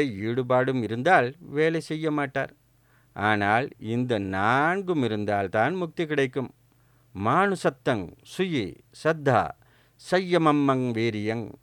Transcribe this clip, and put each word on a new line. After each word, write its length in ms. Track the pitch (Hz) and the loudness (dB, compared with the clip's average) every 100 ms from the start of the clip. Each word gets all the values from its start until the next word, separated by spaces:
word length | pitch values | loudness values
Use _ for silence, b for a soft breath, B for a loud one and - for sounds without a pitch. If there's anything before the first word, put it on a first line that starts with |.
| 143 98 | 2 -2
ஈடுபாடும் 600 | 110 123 123 127 131 131 | -4 -4 2 2 2 0
இருந்தால் 460 | 107 117 151 180 123 139 - | -2 -2 4 4 4 -4 -8
வேலை 320 | 143 160 165 | 0 0 0
செய்ய 300 | - 156 156 | -6 -4 -2
மாட்டார். 400 | 147 135 139 - - _ _ b b b - | -2 -4 -4 -6 -10 _ _ b b b -2
ஆனால் 500 | 104 104 101 113 143 - 107 | 0 2 2 2 0 -10 -6
இந்த 260 | 120 123 110 95 | -4 -2 -2 -2
நான்கும் 760 | 95 104 131 156 190 185 160 | -2 2 2 0 -2 -2 -2
இருந்தால்தான் 680 | 120 107 104 101 95 107 123 185 | 0 -2 -2 -2 0 0 0 0
முக்தி 300 | 170 - 156 | -6 -6 -4
கிடைக்கும். 460 | 143 135 135 123 _ _ b b b b 95 | 0 0 -2 -8 _ _ b b b b -4
மானுசத்தங் 920 | 107 160 202 175 170 - 151 113 82 - - | 0 2 2 0 -2 -2 -2 -2 -4 -14 -16
சுயி 380 | - 185 147 90 - _ - | -4 -2 -2 -4 -8 _ -4
சத்தா 460 | 156 160 139 113 78 - b b b b | -2 0 4 4 2 -6 b b b b
சையமம்மங் 840 | - 180 180 175 160 147 139 131 127 | -2 0 2 4 4 4 4 2 0
வீரியங், 560 | 113 117 107 107 113 107 - | 0 0 -2 -4 -4 -6 -14